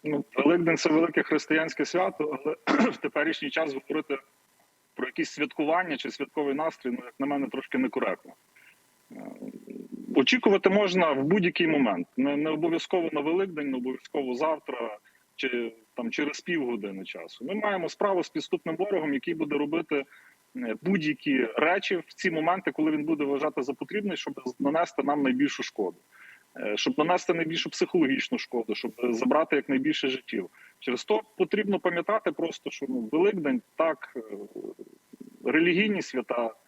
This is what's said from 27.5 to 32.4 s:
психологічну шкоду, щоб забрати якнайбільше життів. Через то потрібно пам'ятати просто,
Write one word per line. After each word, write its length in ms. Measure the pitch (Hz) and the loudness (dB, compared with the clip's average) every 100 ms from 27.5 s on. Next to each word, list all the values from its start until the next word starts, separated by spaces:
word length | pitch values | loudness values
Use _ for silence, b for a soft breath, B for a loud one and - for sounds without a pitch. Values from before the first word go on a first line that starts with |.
| 165 165 | -2 -4
психологічну 680 | - 175 180 139 131 - 123 | -2 0 4 4 2 -2 -4
шкоду, 380 | - 120 113 104 | -2 -4 -4 -4
щоб 180 | - - | -6 -2
забрати 520 | 123 117 123 147 160 147 | 0 2 4 4 4 0
якнайбільше 520 | - 135 139 160 - | 2 0 2 0 -2
життів. 420 | - - 107 90 B B _ | -2 -4 -6 -6 B B _
Через 260 | - 120 - | -4 -4 0
то 160 | 214 - - | 0 0 -2
потрібно 420 | 180 208 202 185 | 0 2 2 0
пам'ятати 520 | 180 170 170 214 - | 0 0 0 0 0
просто, 380 | 156 | -2